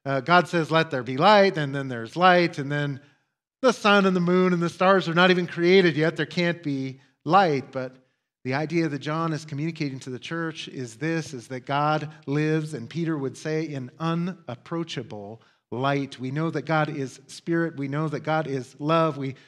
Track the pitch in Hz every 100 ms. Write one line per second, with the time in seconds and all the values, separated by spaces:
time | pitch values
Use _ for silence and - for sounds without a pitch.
0 | 139 135 123 180 156 175 151 160 156 135
1 | 123 131 190 208 196 156 143 139 135 117
2 | 113 160 180 180 170 170 139 147 143 131
3 | - _ _ _ _ _ 262 - 214 202
4 | 190 185 175 180 185 175 170 - 185 190
5 | 165 165 185 180 175 170 170 196 175 147
6 | 160 160 147 180 175 170 147 139 131 131
7 | _ _ 143 185 180 139 131 131 127 -
8 | _ _ _ _ 127 135 156 170 160 139
9 | 139 160 165 151 - 139 160 160 143 131
10 | 131 123 - 170 165 160 - 151 123 110
11 | 160 165 156 131 107 127 123 139 151 151
12 | 151 - - 147 151 156 156 135 117 165
13 | 165 156 131 - 156 156 160 135 123 -
14 | 165 170 175 180 - 117 - 170 165 -
15 | 107 107 101 113 _ _ _ 113 135 143
16 | 135 - 127 143 165 156 151 160 151 151
17 | 131 - - - - 170 165 131 139 147
18 | 156 143 151 156 156 135 120 - 147 165
19 | 160 139 135 127